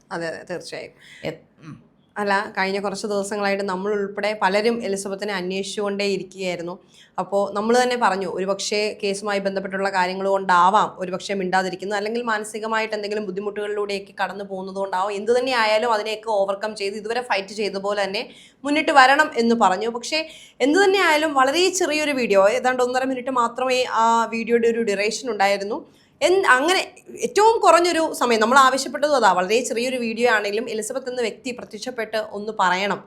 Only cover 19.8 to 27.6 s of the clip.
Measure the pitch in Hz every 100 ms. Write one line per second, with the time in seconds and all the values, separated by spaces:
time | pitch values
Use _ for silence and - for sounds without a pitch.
19.8 | 220 233 - 311 320 - - - 262 339
20.8 | 392 392 349 302 320 277 269 320 370 370
21.8 | 339 302 302 262 226 196 196 247 247 254
22.8 | 247 254 262 254 247 254 233 233 254 254
23.8 | 247 220 226 233 220 226 220 233 233 226
24.8 | 208 196 208 214 262 208 196 202 202 254
25.8 | - _ _ - 302 381 277 254 302 370
26.8 | - - - 233 - - 440 453